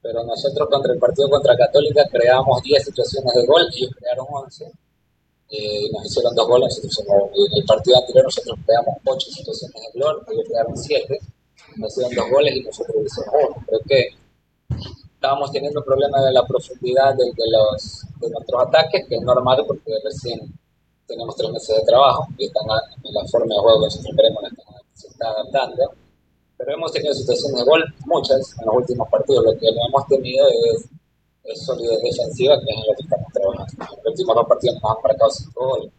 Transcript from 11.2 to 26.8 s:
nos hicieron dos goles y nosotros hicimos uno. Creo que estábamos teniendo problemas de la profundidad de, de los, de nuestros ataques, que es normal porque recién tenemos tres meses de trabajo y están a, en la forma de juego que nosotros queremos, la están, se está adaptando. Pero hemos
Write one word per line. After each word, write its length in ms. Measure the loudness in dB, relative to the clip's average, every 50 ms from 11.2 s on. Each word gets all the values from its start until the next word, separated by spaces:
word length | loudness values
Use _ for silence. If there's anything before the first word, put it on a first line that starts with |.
| -8 -14 -20 _ _ _ _ _ _ -20 -14
nos 160 | -10 -10 -8 -4
hicieron 220 | -4 -4 -2 -2
dos 160 | -4 -2 2
goles 260 | 4 4 4 4 2
y 60 | -2 -6
nosotros 340 | -8 -10 -10 -10 -4 -2 -2 -2
hicimos 300 | -2 -6 -8 -10 0 2
uno. 300 | 2 2 2 0 -8 -8
Creo 140 | -4 -4 -4 -2
que 220 | 2 2 2 2 0 -4 _ _ _ _ _ _ _ _ _ _ _ -8 -8 -8 -14 -18 -20 _ -20 _
estábamos 380 | _ -2 -2 -2 -2 -2 -4 -4
teniendo 320 | -6 -6 -4 -6 -6 -2
problemas 400 | 0 0 2 2 0 2 2 2
de 80 | 4 4
la 140 | 4 2
profundidad 680 | 2 0 -4 -4 -6 -16 -8 -4 0 2 4 4 4 4
de, 100 | 2 0
de 260 | 0 0 -4 -2 2
los, 560 | 4 4 4 4 2 -2 -8 -12 -14 -16 -18 -18 -14 -8
de 100 | -8 -8
nuestros 320 | -8 -8 -6 -4 0 0 0
ataques, 440 | 4 4 2 4 4 0 -4 -2
que 100 | -2 -6
es 60 | -4 0
normal 420 | 2 0 2 2 2 2 0 0
porque 260 | -2 -6 -8 _ -6 -6 -6 -6
recién 380 | -6 -10 -10 -10 -10 -10 -10 -12 -16 -20 -20 _ _ _ _ _ _ _ _ _
tenemos 300 | _ -12 -10 -10 -10 -6
tres 140 | -6 -6 -6
meses 260 | -6 -8 -4 0 0
de 80 | 2 4
trabajo 440 | 6 6 6 6 6 4 2 -4 -8 -8 -8
y 80 | -8
están 240 | -4 -4 -6 -4 -2
a, 80 | -2 -4 -4 -6 -14 -20 -18
en 100 | -8 -6
la 120 | -6 -6
forma 280 | -2 -2 -2 0 0 -2
de 60 | 2
juego 200 | 4 6 6 6
que 60 | 4
nosotros 300 | 0 -2 -8 -12 -8 0
queremos, 260 | 2 2 2 2 0 -10
la 60 | -12
están, 180 | -14 -16 -20 _ -20 -20 _ _ _
se 140 | _ -20 -20
está 200 | _ _ -8 -6
adaptando. 640 | -6 -6 -8 -2 -2 -2 -2 -2 -2 -2 -2 -2 -4 _ _ _ _ _ _ _ _ _ _ _ _
Pero 160 | _ -8 -6 -6
hemos 180 | -6